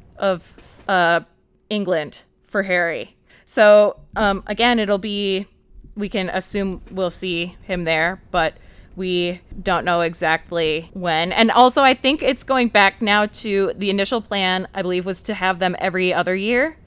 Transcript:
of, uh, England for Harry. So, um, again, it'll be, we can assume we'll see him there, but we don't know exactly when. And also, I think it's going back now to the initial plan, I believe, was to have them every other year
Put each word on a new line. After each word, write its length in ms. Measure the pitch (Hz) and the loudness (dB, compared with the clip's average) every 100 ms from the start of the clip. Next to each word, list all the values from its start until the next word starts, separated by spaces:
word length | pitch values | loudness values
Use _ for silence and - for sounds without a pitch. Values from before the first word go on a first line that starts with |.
| - - | -20 -4
of, 360 | 196 175 - - - - - | -2 -2 -8 -20 -20 -14 -2
uh, 340 | 190 170 170 - _ _ _ _ | 2 2 2 -2 _ _ _ _
England 540 | 214 185 165 147 - _ _ _ | -6 -2 -2 -4 -12 _ _ _
for 160 | 214 | -4
Harry. 520 | 196 180 170 139 107 _ _ - - | 0 0 0 -4 -10 _ _ -20 -8
So, 540 | - 208 208 208 - - - | 4 8 8 6 0 -10 -2
um, 280 | 208 196 - | 0 -2 -6
again, 320 | 208 240 240 | 0 2 2
it'll 180 | 202 202 | 0 -2
be, 480 | 214 202 202 190 196 _ _ - - - | -2 -4 -2 -4 -6 _ _ -20 -18 -8
we 140 | 208 | -6
can 200 | 214 185 | -4 -4
assume 520 | 185 - 202 196 180 - | -4 -4 -4 -4 -6 -10
we'll 180 | 185 180 | -6 -6
see 440 | 170 185 170 175 - | -4 -6 -6 -6 -12
him 220 | - 180 | -8 -4
there, 380 | 165 160 170 190 - | -2 0 -2 -4 -4
but 240 | 185 160 - - - - - | -2 -2 -4 -20 -20 -18 -8
we 440 | 185 180 175 180 - - | -4 -2 -2 -6 -12 -8
don't 240 | 185 175 175 | -2 -2 0
know 160 | 170 | 0
exactly 880 | 170 170 160 160 - 170 156 151 165 | 0 -2 0 0 -2 -2 -2 -2 -8
when. 380 | 196 175 160 175 | -8 -4 -2 0
And 200 | - 226 | 2 4
also, 320 | - 254 285 | 6 4 6
I 100 | 269 | 4
think 280 | - 262 302 | 4 0 0
it's 220 | - 262 | -2 -2
going 240 | - 262 240 | -2 0 2
back 320 | 208 196 - | 4 4 2
now 260 | 214 208 208 | 0 2 0
to 440 | - 220 196 196 - | -4 -4 0 0 -2
the 140 | 196 | -2
initial 300 | 196 196 233 | -2 -2 -4
plan, 480 | - 202 185 185 185 | -4 -4 -2 -2 -4
I 80 | - | -6
believe, 240 | 180 180 180 | -4 -4 -4
was 160 | 180 | -8
to 120 | - 196 | -8 -4
have 240 | 185 180 | -2 0
them 160 | 185 180 | -2 -2
every 340 | 190 180 180 | -4 0 0
other 220 | 175 175 185 | 0 0 -2
year 400 | 208 247 302 - | 0 0 -2 -6